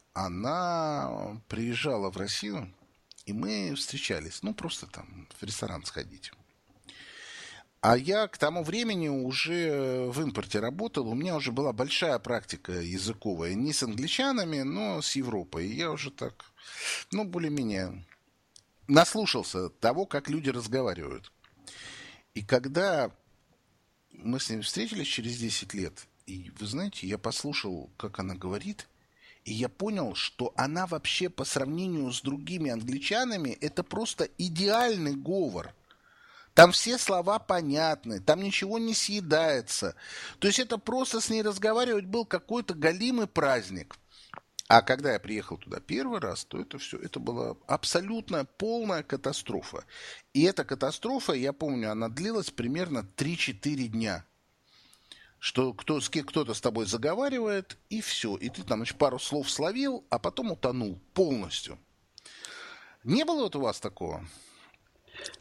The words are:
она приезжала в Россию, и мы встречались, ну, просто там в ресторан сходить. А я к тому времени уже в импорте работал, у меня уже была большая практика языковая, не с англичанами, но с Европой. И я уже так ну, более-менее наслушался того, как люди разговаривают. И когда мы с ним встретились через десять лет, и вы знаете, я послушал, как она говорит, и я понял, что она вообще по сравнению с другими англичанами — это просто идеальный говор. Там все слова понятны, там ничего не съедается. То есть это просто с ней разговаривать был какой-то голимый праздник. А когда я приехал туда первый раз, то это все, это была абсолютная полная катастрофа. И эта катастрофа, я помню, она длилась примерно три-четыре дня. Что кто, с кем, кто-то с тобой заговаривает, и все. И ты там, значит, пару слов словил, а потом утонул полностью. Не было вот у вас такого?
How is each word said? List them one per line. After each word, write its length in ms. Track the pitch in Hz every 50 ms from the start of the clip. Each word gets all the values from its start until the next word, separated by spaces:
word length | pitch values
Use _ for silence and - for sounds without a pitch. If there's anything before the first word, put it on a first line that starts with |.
| _ _ -
она 1300 | - 95 92 87 92 110 131 156 180 180 175 170 165 160 156 147 143 135 127 - - 98 101 107 113 - -
приезжала 640 | - 107 113 120 120 117 - 151 127 107 98 95
в 60 | 98 95
Россию, 560 | 98 98 - - - - 196 160 107 92 - _ _ _ _ _ _ - - - -
и 80 | - 104
мы 400 | 117 156 202 214 208 190 170 139
встречались, 680 | 135 - - 135 139 - - 101 80 76 - - - -
ну, 100 | 208 220
просто 340 | - - 165 - - - -
там 400 | - - - - 95 90 87 - - -
в 40 | -
ресторан 420 | 104 104 - 107 101 90 78 -
сходить. 460 | - - 82 - - - - - - - - - _ _ _ _ _ _ _ _ - - - - - - - - - - - - - - - - _ _ _
А 140 | - 107 120
я 320 | 127 135 165 196 214 220 196
к 100 | - -
тому 260 | - 151 165 175 160
времени 440 | 151 180 226 240 226 208 175 165 151
уже 1040 | 139 135 127 127 135 131 - 160 170 175 170 160 147 139 135 131 127 127 127 127
в 100 | 120 143
импорте 380 | 160 139 - 107 - - - 104
работал, 480 | 104 120 139 180 220 233 - 151 123 110
у 80 | 113
меня 200 | 131 165 185 170
уже 160 | 151 131 123
была 200 | 113 135 147 135 113
большая 460 | 104 131 139 - - 180 160 135 110
практика 540 | - 117 120 110 - - - - - - 90
языковая, 800 | 87 85 85 90 92 95 110 110 104 - 107 92 80 82 87 95
не 180 | 107 131 151
с 120 | 147 - 131
англичанами, 800 | 113 104 104 135 165 - - 262 277 262 233 190 165 156 139 131
но 380 | 139 160 190 214 208 185 156
с 140 | 139 - -
Европой. 520 | 139 131 123 110 98 85 - - 82 85 101
И 80 | 113
я 160 | 143 170 165
уже 200 | 147 147 143 139
так 340 | - - - 107 - - - - _ - - - - - - - - - - -
ну, 120 | - 202 214
более-менее 800 | 185 175 175 165 151 147 143 123 110 104 95 92 90 - 92 87 - - _ _ _ _ _ _ _ - - _ _ _ _ - -
наслушался 800 | 143 156 175 - - 220 214 - - 117 92 - - 92 92 85
того, 360 | - _ - 113 131 170 196
как 240 | - - 143 139 156
люди 200 | 147 160 147 135
разговаривают. 840 | 123 123 113 110 123 135 127 107 87 85 76 69 65 53 - - - _ _ _ _ _ - - - - - - - - - - - - _ _ -
И 60 | 104 101
когда 680 | - 131 123 123 135 139 170 190 196 175 147 123 101 - - _ _ _ _ _ _ _ _ _ _ _ _ _ _ _ _ _ _
мы 280 | - - - 113 123 131
с 100 | - -
ним 120 | 113 110
встретились 460 | 104 - - 175 226 226 220 190 143 -
через 300 | - - 110 117 120 120
десять 360 | 117 113 101 - - 95 -
лет, 340 | 98 92 80 - - - - _ _ _
и 260 | - 95 92 87 - - -
вы 60 | 107 107
знаете, 400 | 123 151 196 202 - - - 92
я 100 | 104 101
послушал, 720 | - 113 107 - - 143 143 - - 101 90 80 64 - - -
как 220 | - 101 - -
она 160 | 95 95 92
говорит, 520 | 90 92 92 95 104 - 208 208 - - - _ _ _ _ _ _ - - - - -
и 80 | - 110
я 160 | 110 147 -
понял, 460 | - - 190 214 214 190 147 107 87
что 380 | - - - - - 123 - - -
она 300 | 123 143 156 175 190 170
вообще 420 | 170 151 - - - - 180 175
по 160 | - - 131
сравнению 640 | - - - 131 135 156 170 190 185 170 156 135 123
с 100 | 120 -
другими 480 | - 135 139 139 143 156 180 175 156 135
англичанами — 800 | 117 113 110 123 131 139 - - 202 233 254 247 220 185 156 123
это 340 | - - 147 151 - - 175
просто 420 | - - 202 226 - - - 165 - - -
идеальный 800 | 175 185 160 165 196 202 214 233 247 240 220 185 160 143 143
говор. 580 | 139 135 156 185 196 170 127 92 87 82 - - - _ _ - _ _ _ - - - - - - - - _
Там 180 | - 170 180
все 260 | 175 - - 233 247 240
слова 420 | - - 196 180 175 190 208 220
понятны, 800 | - - 190 175 165 143 139 151 160 160 151 - - 117 107 95
там 220 | 98 - 151 180 196
ничего 360 | 196 196 - 196 196 214 226
не 140 | 226 226 220
съедается. 1000 | - - - 202 208 185 151 151 156 165 160 143 127 117 - - - - 90 - - - - - - - - - -
То 80 | - 202
есть 120 | 202 -
это 180 | 254 220 233 208
просто 420 | - - 240 262 262 - - 220
с 80 | - -
ней 140 | 220 220 208
разговаривать 600 | 214 202 196 208 214 220 233 247 247 226 202 190
был 200 | 185 202 233 226
какой-то 480 | - - 175 - - 220 240 226 - 180
голимый 540 | 156 147 160 170 185 226 254 247 233 214 -
праздник. 680 | - 160 147 139 131 120 98 90 95 87 73 - - - _ _ - - - - - - - _ _ - - -
А 140 | 113 117
когда 320 | 107 - 131 135 143 139 117
я 60 | 101
приехал 380 | - 104 107 107 - - - -
туда 220 | - - - -
первый 400 | - - 175 240 277 254 233 196
раз, 240 | 123 95 - - -
то 140 | - - -
это 180 | - - - -
все, 180 | - - - -
это 220 | - - - 135
была 340 | 117 117 123 120 120 117 - - - -
абсолютная 760 | 135 - - - - 175 190 202 226 226 214 - 180 151 135
полная 580 | - _ - - 220 233 233 220 208 180 160 151
катастрофа. 800 | - 139 135 - 135 143 - - - 110 85 - - - - - - - - - - - - - _ -
И 100 | 135 156
эта 220 | 180 190 - 135
катастрофа, 680 | - 135 120 135 143 151 - - 233 269 262 - - 156
я 200 | 127 127 139 139
помню, 380 | - 170 147 135 123 110 107
она 180 | 107 110 113 113
длилась 420 | 113 143 180 220 226 214 - -
примерно 520 | - - 117 120 139 170 185 175 143 117 98 95 -
три-четыре 720 | - 135 151 170 165 - - 120 101 - 147 151 135 127 113
дня. 380 | 107 113 113 104 92 87 87 _ _ _ _ _ _ _ _ _ _ - - - - - _ - - - - - _ _
Что 340 | - - - 127 131 127 110
кто, 280 | - - - 156 143
с 80 | 135 -
кем, 160 | - 160 139
кто-то 280 | - - 160 143 113 107
с 60 | -
тобой 240 | - 123 107 113 110 95
заговаривает, 880 | 107 113 123 151 180 226 269 285 262 247 226 214 202 196 185 - - - _ -
и 120 | 208 220
все. 340 | 214 - - - - 110 98
И 140 | - - 120
ты 140 | - - -
там, 160 | - 120 110
значит, 180 | 117 - - -
пару 220 | 147 135 123 127
слов 300 | - - - 151 135 -
словил, 540 | - - 147 175 214 254 277 277 254 - - -
а 80 | - 120
потом 320 | - - - - 247 220
утонул 480 | 165 - - 127 123 127 113 101 90 - - - -
полностью. 640 | 185 190 156 135 110 95 - - - - - - - - _ _ _ _ _ _ - - - - - - - - - - - - - - - - - -
Не 200 | 113 165 262 320
было 200 | 320 339 302 240
вот 120 | 180 -
у 60 | 143
вас 180 | 131 110 98 -
такого? 460 | - 104 - - 92 82 80 80 90 85 - - - - - - - - - _ _ _ _ _ _ _ - - - - - -